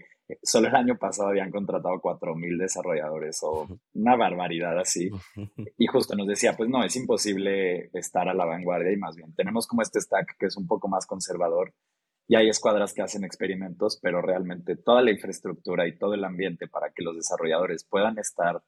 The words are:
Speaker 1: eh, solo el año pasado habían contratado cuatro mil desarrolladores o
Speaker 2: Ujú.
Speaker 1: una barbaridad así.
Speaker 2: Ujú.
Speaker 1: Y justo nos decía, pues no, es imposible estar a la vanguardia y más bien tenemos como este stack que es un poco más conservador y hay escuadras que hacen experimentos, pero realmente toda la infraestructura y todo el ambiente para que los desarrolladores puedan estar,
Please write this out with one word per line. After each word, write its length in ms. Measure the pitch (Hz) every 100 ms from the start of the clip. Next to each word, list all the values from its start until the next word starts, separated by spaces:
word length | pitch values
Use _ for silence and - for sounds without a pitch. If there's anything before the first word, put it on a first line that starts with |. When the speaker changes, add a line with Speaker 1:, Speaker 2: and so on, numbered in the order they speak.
| - _ -
Speaker 1:
eh, 100 | -
solo 240 | - 117 110
el 60 |
año 240 | 127 123 120
pasado 300 | 98 101 98
habían 240 | 98 95
contratado 480 | 101 98 92 90 90
cuatro 320 | 90 85 87
mil 240 | 80 85 87
desarrolladores 800 | 92 92 90 80 76 78 78 78
o 200 | 80 78
Speaker 2:
Ujú. 160 | 76 92 _
Speaker 1:
una 220 | 101 110 123
barbaridad 640 | 98 87 90 85 85 85
así. 280 | 92 - 92
Speaker 2:
Ujú. 540 | 98 - - 101 - 104 -
Speaker 1:
Y 80 | 113
justo 300 | 131 107 101
nos 100 | 98
decía, 300 | 101 113 98
pues 120 | 113
no, 140 | 127
es 140 | 98 123
imposible 920 | 123 107 104 95 98 98 92 87 -
estar 360 | 90 - 92 90
a 60 |
la 100 | 92
vanguardia 460 | 85 85 90 87 87
y 40 | 101
más 180 | 85
bien 180 | 82 80 -
tenemos 320 | 95 113 -
como 140 | 120
este 180 | 107 107
stack 360 | - 98 90 -
que 80 | 95
es 100 | 101
un 100 | 87
poco 220 | 104 101
más 180 | 95 -
conservador 640 | 95 92 87 87 85 92 _ _ _ _ _ -
y 80 |
hay 140 | 113 110
escuadras 440 | 107 117 107 101
que 80 | -
hacen 200 | 95 104
experimentos, 800 | 95 - 95 95 95 87 104 -
pero 200 | 92 87
realmente 520 | 87 92 90 87 - 85
toda 260 | - 123
la 100 | 123
infraestructura 760 | 101 98 92 95 85 - 90 85
y 100 | 82
todo 180 | 98
el 100 | 104
ambiente 420 | 95 90 95 85 85
para 240 | 78 76
que 120 | -
los 100 | 85
desarrolladores 680 | 82 80 87 82 80 90 82 -
puedan 300 | 98 107 110
estar, 440 | 101 - 85 85